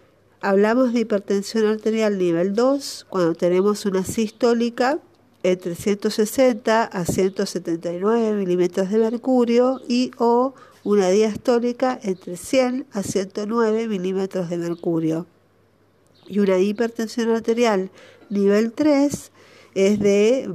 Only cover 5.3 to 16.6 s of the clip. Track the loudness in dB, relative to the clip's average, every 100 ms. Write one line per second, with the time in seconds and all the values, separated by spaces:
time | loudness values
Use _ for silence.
5.3 | _ -2 -2 -4 -4 -2 -2 -2 -2 -2
6.3 | 2 2 2 0 2 0 -4 -4 0 0
7.3 | -2 -6 -6 -6 -6 -6 -4 0 0 0
8.3 | -2 0 0 0 0 0 2 0 -2 0
9.3 | 2 4 4 2 0 -2 -2 -2 0 2
10.3 | 2 0 -4 -20 _ 0 2 4 4 2
11.3 | 0 0 0 0 -2 -2 -2 -6 -6 -8
12.3 | -14 -2 0 2 -2 -6 -8 -4 -4 -4
13.3 | -6 -4 0 2 0 -2 -4 -2 -2 -4
14.3 | -4 -4 -4 -4 -4 -2 -2 0 -2 -6
15.3 | _ _ _ _ _ _ _ _ _ -6
16.3 | 0 2 2